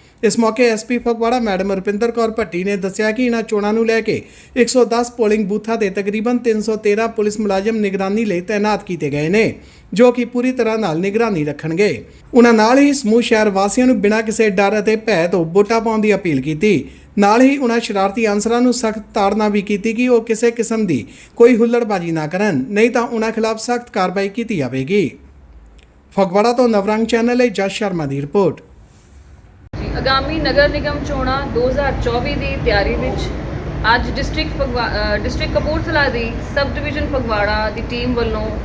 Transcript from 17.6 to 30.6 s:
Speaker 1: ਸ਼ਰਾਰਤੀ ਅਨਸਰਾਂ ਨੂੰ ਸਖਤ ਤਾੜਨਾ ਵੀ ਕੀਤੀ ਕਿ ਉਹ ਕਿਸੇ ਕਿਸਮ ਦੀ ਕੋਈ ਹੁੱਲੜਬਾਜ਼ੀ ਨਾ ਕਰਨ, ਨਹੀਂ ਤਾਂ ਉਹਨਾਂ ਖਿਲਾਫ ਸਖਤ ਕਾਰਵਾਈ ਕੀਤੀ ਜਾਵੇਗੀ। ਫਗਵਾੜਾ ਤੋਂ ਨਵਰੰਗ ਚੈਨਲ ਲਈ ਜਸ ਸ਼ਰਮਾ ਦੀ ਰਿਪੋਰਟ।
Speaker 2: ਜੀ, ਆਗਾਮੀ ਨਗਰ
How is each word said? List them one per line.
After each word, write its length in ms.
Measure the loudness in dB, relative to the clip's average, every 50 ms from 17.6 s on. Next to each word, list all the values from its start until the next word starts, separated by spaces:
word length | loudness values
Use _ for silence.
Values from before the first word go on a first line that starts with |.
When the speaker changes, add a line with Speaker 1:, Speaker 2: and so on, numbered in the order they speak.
| 0 0 0 0
Speaker 1:
ਸ਼ਰਾਰਤੀ 480 | -2 -2 -2 0 0 0 0 0 0 0
ਅਨਸਰਾਂ 320 | 0 0 0 0 0 2
ਨੂੰ 140 | 2 2 0
ਸਖਤ 280 | 0 -2 -4 -4 -4 -8 -6 -2
ਤਾੜਨਾ 340 | 0 0 0 2 2 0 0
ਵੀ 140 | 0 0
ਕੀਤੀ 300 | 0 -2 -2 -2 -2 -2
ਕਿ 160 | 0 0 2 4
ਉਹ 140 | 4 2
ਕਿਸੇ 280 | 2 0 -2 0 0 0
ਕਿਸਮ 360 | 0 0 -2 -2 -2 -2 0
ਦੀ 200 | 0 0 -2 -4 -6 -16 -20 -20 -4 2
ਕੋਈ 200 | 6 6 6 6
ਹੁੱਲੜਬਾਜ਼ੀ 540 | 6 4 2 2 0 0 0 -2 -2 -2 -2
ਨਾ 160 | -2 -2 -4
ਕਰਨ, 400 | -2 -2 0 0 0 0 0 -2 -2
ਨਹੀਂ 220 | 0 2 2 2
ਤਾਂ 120 | 2 0
ਉਹਨਾਂ 300 | -2 -2 -2 -2 -2 -2
ਖਿਲਾਫ 260 | -2 -2 -2 -2 -2 -4
ਸਖਤ 320 | -4 -4 -4 -4 -4 -6
ਕਾਰਵਾਈ 380 | -2 -2 -2 0 0 -2 -4 -4
ਕੀਤੀ 280 | -4 -6 -6 -4 -2
ਜਾਵੇਗੀ। 540 | -4 -2 -2 -4 -4 -2 0 0 0 0 0 -4 -8 -20 -20 -20 -20 -20 -20 -20 -20 -20 -20 -20 -20 -20 _ _ _ _ _ -2 -2
ਫਗਵਾੜਾ 340 | 0 2 2 2 2 2
ਤੋਂ 160 | 2 2 2 2
ਨਵਰੰਗ 380 | 2 2 2 0 0 0 0
ਚੈਨਲ 300 | 0 0 2 2 2 2
ਲਈ 120 | 2 2 0
ਜਸ 220 | 0 0 -2 -2
ਸ਼ਰਮਾ 360 | -2 -4 -4 -4 -2 -4 -4
ਦੀ 140 | -4 -4 -6
ਰਿਪੋਰਟ। 400 | -6 -2 0 2 2 2 0 -4 -10 -20 -20 -20 -20 -20 -20 -20 -20 -20 -20 -20 -20 -20 -20 -20 -20 -20 -20 -20 -20 -14 -10 -8
Speaker 2:
ਜੀ, 180 | -6 -4 -4
ਆਗਾਮੀ 420 | -2 0 0 0 0 -2 -2 -4 -4
ਨਗਰ 300 | -2 0 2 2